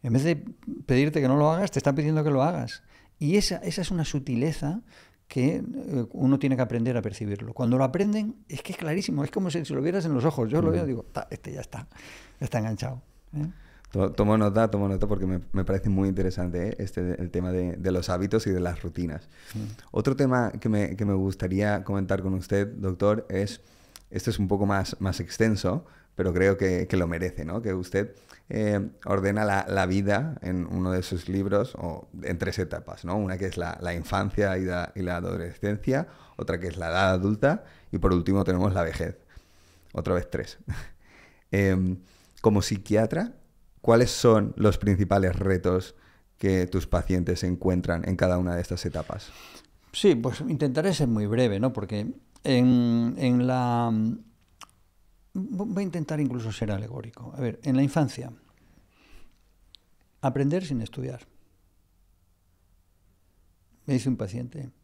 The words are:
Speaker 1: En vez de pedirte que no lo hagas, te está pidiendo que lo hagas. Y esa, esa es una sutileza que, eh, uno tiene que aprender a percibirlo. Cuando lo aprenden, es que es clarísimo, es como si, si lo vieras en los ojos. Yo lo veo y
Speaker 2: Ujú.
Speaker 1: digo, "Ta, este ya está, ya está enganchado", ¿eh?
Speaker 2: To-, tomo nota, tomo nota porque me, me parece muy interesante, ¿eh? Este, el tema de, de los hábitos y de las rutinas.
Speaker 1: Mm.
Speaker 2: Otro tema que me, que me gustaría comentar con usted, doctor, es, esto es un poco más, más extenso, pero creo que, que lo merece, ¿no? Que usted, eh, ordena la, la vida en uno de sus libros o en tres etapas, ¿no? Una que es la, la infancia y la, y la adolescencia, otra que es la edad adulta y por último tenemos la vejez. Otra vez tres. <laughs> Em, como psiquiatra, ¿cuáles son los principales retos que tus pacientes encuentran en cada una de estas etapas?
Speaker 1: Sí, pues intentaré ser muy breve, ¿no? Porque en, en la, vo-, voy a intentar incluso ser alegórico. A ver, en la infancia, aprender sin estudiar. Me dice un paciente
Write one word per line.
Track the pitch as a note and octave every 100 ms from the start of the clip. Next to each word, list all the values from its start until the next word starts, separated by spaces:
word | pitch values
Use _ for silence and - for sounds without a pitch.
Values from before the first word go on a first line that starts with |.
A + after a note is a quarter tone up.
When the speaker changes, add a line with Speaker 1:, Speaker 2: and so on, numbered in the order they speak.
Speaker 1:
En | B2+
vez | A#2+
de | D3+ D#3+ - - - - -
pedirte | B2+ D3 D3+
que | C3+
no | C#3
lo | D3
hagas, | E3 G3+
te | -
está | C#3 C#3
pidiendo | D3+ D#3
que | D3+
lo | C#3
hagas. | C#3+ E3+ A#2 - _ - _ _
Y | D3 G3
esa, | - F3+
esa | F3 D#3+
es | E3+
una | F3 D3+
sutileza | D3 C#3 A#2 D3 D3+ D3 F#3+ - - - _ _
que, | - B2+ A2+
eh, | - C4+ - C3 A2+
uno | - C3 C#3
tiene | C#3+ C3
que |
aprender | A#2+ A#2+ A#2 A#2+
a |
percibirlo. | G#2 G2+ G#2 G2+ A2
Cuando | - A#2+ B2+
lo | C3
aprenden, | C#3 G3+ G#3 G#3+ - -
es | C#3+
que | -
es | F#3
clarísimo, | E3 E3+ - D3
es | C#3+
como | - F#3
si, | D3 -
si |
lo | C#3
vieras | D3 F#3+ E3
en |
los | C#3 C#3
ojos. | D3 A2+
Yo | D3
lo | D#3+
veo | E3+
y |
Speaker 2:
Ujú. | D#3+
Speaker 1:
digo, | B2 -
"Ta, | - -
este | - -
ya | D3
está, | - - - - - - - -
ya | B2
está | A#2+
enganchado", | A2 G#2+ C3+ B2+ - - -
¿eh? | D3+ D3+ - - - -
Speaker 2:
To-, | G2 F#2+
tomo | - G#2 A2
nota, | G#2 G2+ A2+
tomo | G#2 G2
nota | F#2+ G2
porque | G#2 F#2
me, | F#2 -
me | G2 F2
parece | F#2+ G#2+
muy | F#2+ G2
interesante, | F#2+ F#2 F#2 F2+ F2 F#2
¿eh? | -
Este, | F#2+ - F2+ F2+
el | F2
tema | F2 F2+
de, | F#2 F2+ F2
de | F#2
los | F#2 F2
hábitos | F2+ G2 A2 G#2
y |
de | F#2
las | F2 E2+
rutinas. | F2 E2 F2 D2+ - - - G#2+
Speaker 1:
Mm. | G#2+ G#2+ -
Speaker 2:
Otro | - A#2 C3+
tema | C3+ B2+ A#2
que | A2 A2+
me, | G#2+ G2 G2
que | G2+
me | F#2+
gustaría | F#2+ F#2+ F2+ F#2+ G#2 G#2
comentar | F#2+ G2 F#2 G2
con | F#2+ F#2
usted, | F2 G2+ G2+
doctor, | - F#2+ F2+ G2+ G#2+ -
es, | F#2+ G#2 - - _ - - -
esto | - -
es | G#2+
un | G2
poco | G2+ G2+
más, | G2 F#2 -
más | F#2+ F#2
extenso, | E2+ - A2+ G#2+ F#2 G#2 - - _
pero | - F#2
creo | F2 F#2+ G2
que, | F#2+ F2+ F2+
que | F#2+
lo | E2+
merece, | E2+ F2 - D#2+
¿no? | G2
Que | A2+
usted, | F#2 F2+ F#2+ G#2 - _ - _
eh, | A2 G#2+ G#2 G2 - -
ordena | G2 F#2+ G#2
la, | G#2+ G2 -
la | G2 F2+
vida | F#2+ G2 G#2 D#3 C#3+
en | G2 F2+ E2+
uno | F2+ F#2
de | F#2
sus | F#2 F2+ -
libros | F#2+ G2 G2+ A2+ -
o | F2 D2+ - -
en | C#2+ F2
tres | - G#2+
etapas, | F2+ D#2 - - E2+
¿no? | G2
Una | G2 F#2
que | F#2+
es | E2+
la, | E2+ E2+
la | F2 E2+
infancia | D#2+ G2 G2+ G#2+ G2+ F#2+
y | F#2
la, | F2+ F2
y | -
la | F2+ F2
adolescencia, | F2+ F2 E2+ - G#2 G#2 - C3+ E3 - - -
otra | - F#2
que | F2+
es | E2
la | E2
edad | E2+ F#2+
adulta | F#2 G2 G#2+ C3+ G3 - - -
y | -
por | F#2
último | F2+ E2+ G2
tenemos | F#2+ F2+ G2
la | F#2+
vejez. | E2 - E2+ F#2+ _ - _ _ _ _ -
Otra | - E2+
vez | F2+ -
tres. | - - - -
<laughs> | - - - - - - _ _
Em, | G2 G2 F#2 F#2 F#2 - _ _ -
como | A2+ G#2
psiquiatra, | F#2+ G#2 - G#2+ A2 E3 A#3 - - _ _ -
¿cuáles | - A2+ A#2+
son | - B2 A2 G#2 -
los | G#2 -
principales | G2+ F#2 G2 G2 F#2+ F2+
retos | F#2+ F#2 F#2 F#2 F#2 - - _ _ _
que | G2 F#2+ F2+
tus | F#2+ E2+
pacientes | F2 - F#2 E2+ F2 F#2
encuentran | F2 F#2 F2+ F2 E2+ E2+
en | F#2
cada | F#2 F2+
una | F2+ F2
de |
estas | F2 F2 F2
etapas? | D#2 D#2 - - - - - _ _ _
Speaker 1:
Sí, | - G3+ C3
pues | C3 -
intentaré | D#3 D3 D3 B2+ F3+
ser | F3 C#3
muy | A2 G#2
breve, | A#2 B2 G2
¿no? | B2+
Porque | A#2 G2+ G#2 G#2+ - _ -
en, | - B2+ B2+ B2 A#2+ A#2 A#2 B2+
en | B2+ B2 B2
la, | B2+ B2 A#2+ A#2 A2 A2 - - _ _ _ - _ _ _ _ _ _
vo-, | F#3+ F#3+ F#3+ G#3
voy | F#3+
a | G3
intentar | E3+ D3+ D3+
incluso | C#3+ B2 A2
ser | G#2 A2
alegórico. | G2 A2 - A2+ - A#2+ -
A |
ver, | B2+ -
en | D3+ C3
la |
infancia, | C#3 E3 C3+ - B2 A#2 _ _ _ _ _ _ _ - - _ _ _ _ - _ _ _ _
aprender | C3+ C3+ C#3 E3+ F3+
sin | C3
estudiar. | A2 - B2+ B2+ - - _ _ _ _ _ _ _ _ _ _ _ _ _ _ _ _ _ _ _ _ _ _ _ _ -
Me | B2+
dice | B2+
un | B2
paciente | G#2 A2+ B2 D#3 B2+ _